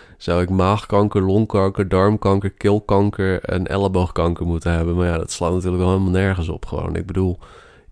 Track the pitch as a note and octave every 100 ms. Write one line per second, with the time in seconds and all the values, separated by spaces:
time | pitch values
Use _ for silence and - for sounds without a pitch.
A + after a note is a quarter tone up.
0 | - - - E2+ F2+ F#2+ F#2 G#2+ - G2+
1 | G#2 G#2 F#2+ G2+ A2 G2+ F#2+ G2 F#2+ F#2
2 | G2+ G#2+ G2 G2 G2 - G2+ G#2 - G2+
3 | G2+ G2+ F#2+ F#2 - F#2 F#2 G2 G2 F#2
4 | F2+ - E2+ E2+ E2+ E2 F2 E2+ E2+ F2
5 | F2 E2 E2+ - E2+ F#2 F2+ F2+ F#2 F#2+
6 | F#2 F2+ G2 F2+ E2 D#2+ - D#2+ E2 E2+
7 | F2+ F2+ F#2 F2 - - - - -